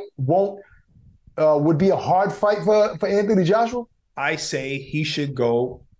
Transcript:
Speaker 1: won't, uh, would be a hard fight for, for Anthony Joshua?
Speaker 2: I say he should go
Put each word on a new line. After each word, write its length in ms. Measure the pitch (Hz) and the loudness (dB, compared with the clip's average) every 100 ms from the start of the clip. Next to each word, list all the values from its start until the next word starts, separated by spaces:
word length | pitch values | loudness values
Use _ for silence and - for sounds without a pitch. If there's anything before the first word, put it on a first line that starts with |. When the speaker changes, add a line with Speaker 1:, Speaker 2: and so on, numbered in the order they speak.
| - - | -6 -6
Speaker 1:
won't, 420 | 131 175 196 202 - _ _ _ _ _ _ - | 0 0 0 -4 -18 _ _ _ _ _ _ 0
uh, 200 | 156 147 | 2 4
would 180 | 151 151 | 2 2
be 100 | 190 | 2
a 60 | 151 | 2
hard 360 | - 180 202 | 2 0 0
fight 280 | - 208 208 | 0 0 0
for, 320 | 165 214 208 156 | 2 2 2 0
for 80 | 190 | -2
Anthony 360 | 202 208 202 | 0 2 2
Joshua? 420 | 170 214 233 247 233 _ _ - | 4 2 0 -4 -10 _ _ -6
Speaker 2:
I 180 | 139 156 | -4 -4
say 420 | - 143 135 139 | -4 -6 -6 -8
he 240 | - 151 | -6 -6
should 300 | 151 - 143 | -4 -4 -6
go 500 | 123 120 117 123 - - | -2 0 0 -2 -6 -20